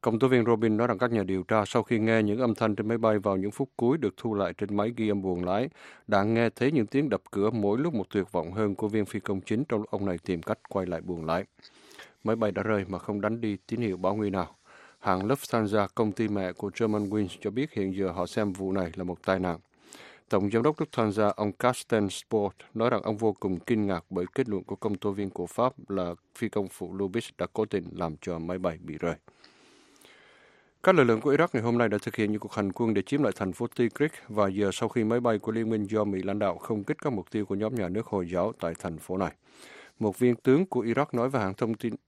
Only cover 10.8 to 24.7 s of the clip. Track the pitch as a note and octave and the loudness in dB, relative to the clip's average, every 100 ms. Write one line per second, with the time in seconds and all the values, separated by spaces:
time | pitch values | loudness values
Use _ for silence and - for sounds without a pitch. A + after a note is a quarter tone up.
10.8 | F2+ E2 F2 F2 D#2+ E2+ G2+ _ - - | -2 -6 -6 -6 -2 -2 -4 _ -20 -20
11.8 | - - - _ A2+ A#2 G#2+ F#2+ G#2 G#2 | -20 -20 -20 _ -2 0 0 0 0 0
12.8 | F#2+ F2+ - G2+ G#2+ A#2 A2+ G2 - A2+ | 0 -6 -4 -2 -2 -2 -4 -6 -6 -4
13.8 | A#2 F2+ F#2 G#2+ G#2 F#2 E2 - _ - | -2 0 0 0 0 -2 -4 -8 _ -20
14.8 | - _ G2+ F#2 G2+ C#3 - A#2 G#2+ G#2+ | -20 _ 0 0 2 -2 0 0 2 2
15.8 | G2 - A2 - A2 G2+ F#2 E2+ G2+ - | 0 0 0 0 -2 0 -4 -4 -8 -2
16.8 | A2+ G#2+ G2+ G#2+ F#2+ - G#2 A2 D3+ A2 | 0 0 0 0 -2 -4 -4 -4 -4 -2
17.8 | F#2+ F#2+ F#2+ F2 F2+ - G2+ F#2+ F#2+ F#2+ | -4 -2 -4 -2 -2 0 -2 -2 -2 -2
18.8 | F2 F2+ F2+ F2 - F#2+ F#2 E2 _ _ | -2 -4 -8 -4 0 2 0 -4 _ _
19.8 | - - - - _ G2+ G2+ A2+ C3+ D3+ | -20 -20 -20 -20 _ 2 4 4 2 0
20.8 | D#3 - A2 G2+ G#2 - G#2 - B2 B2 | -4 0 2 4 2 2 -2 2 2 2
21.8 | - A2+ G2+ - - A2 G2+ - - A2+ | 0 2 2 -2 -2 0 0 -4 -12 -2
22.8 | A#2 A2+ - G#2+ A2+ F#2+ G2 F2+ - A2+ | 0 0 -2 0 0 0 -4 -4 0 0
23.8 | G2+ F2+ _ F#2 F#2 - A#2+ G2 - | 2 -2 _ -6 -4 -4 -2 -4 -6